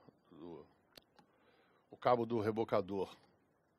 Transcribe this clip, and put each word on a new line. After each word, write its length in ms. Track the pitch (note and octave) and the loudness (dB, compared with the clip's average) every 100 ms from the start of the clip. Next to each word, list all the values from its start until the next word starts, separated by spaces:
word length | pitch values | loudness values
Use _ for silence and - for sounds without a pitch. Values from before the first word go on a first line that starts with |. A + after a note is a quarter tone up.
| - - _ | -20 -20 _
do, 360 | D#2+ E2+ D#2 D2+ _ _ - _ _ - _ - _ _ _ - | -18 -14 -14 -16 _ _ -20 _ _ -20 _ -20 _ _ _ -20
o 80 | - | -2
cabo 300 | C3 B2 A2+ | 4 4 4
do 120 | A#2 | 0
rebocador 800 | G#2 A2 A2 A2 F#2 G2 F2 - - _ _ _ _ | 0 0 2 2 0 -2 -4 -6 -20 _ _ _ _